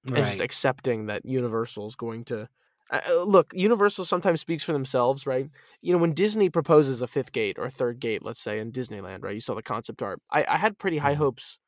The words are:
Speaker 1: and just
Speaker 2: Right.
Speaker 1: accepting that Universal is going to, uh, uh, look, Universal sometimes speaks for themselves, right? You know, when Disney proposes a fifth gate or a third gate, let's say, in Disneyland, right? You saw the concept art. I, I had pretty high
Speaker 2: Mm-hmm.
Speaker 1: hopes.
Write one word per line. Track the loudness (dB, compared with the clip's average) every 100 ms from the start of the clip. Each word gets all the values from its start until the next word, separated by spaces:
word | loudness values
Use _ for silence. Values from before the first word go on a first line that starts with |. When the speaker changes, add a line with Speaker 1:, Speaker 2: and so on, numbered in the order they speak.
| -2
Speaker 1:
and | 0
just | 0 -2
Speaker 2:
Right. | -2
Speaker 1:
accepting | 0 0 0 -2 -2 -4
that | -6 -4
Universal | -4 -2 -4 -6 -8 -12
is | -8
going | -10 -10 -8
to, | -8 -8 _ _ _ _
uh, | -6 0
uh, | 0
look, | 6 6 6
Universal | 2 2 4 2 2 -2
sometimes | 0 2 0
speaks | -2 -4
for | -2
themselves, | -2 0 2 2 2 -2
right? | -4 -4 -12 _ _
You | 0
know, | 4
when | 4
Disney | 2 0 4 2
proposes | 2 6 6 6 0
a | -2
fifth | -4 -4
gate | -2 -2 -4
or | -8
a |
third | -2 -4 -2
gate, | -4 -2
let's | -4 -8
say, | -6 -6
in | -6
Disneyland, | -8 -8 -8 -10 -10
right? | -8 -6
You |
saw | -6 -6
the |
concept | -4 -6 -6 -8
art. | -6 -8 _
I, | 0 2
I | 2
had | 0 0
pretty | -2 0
high | 0
Speaker 2:
Mm-hmm. | 2
Speaker 1:
hopes. | 0 0 -14 -14